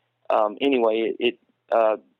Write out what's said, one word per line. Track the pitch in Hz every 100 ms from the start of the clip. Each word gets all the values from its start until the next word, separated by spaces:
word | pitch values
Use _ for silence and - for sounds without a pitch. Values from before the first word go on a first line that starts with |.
| _ _ _
um, | 117 107 104
anyway, | 139 131 113 110
it, | 113 -
it, | 120 120 _ _ _
uh, | 113 110 107 - _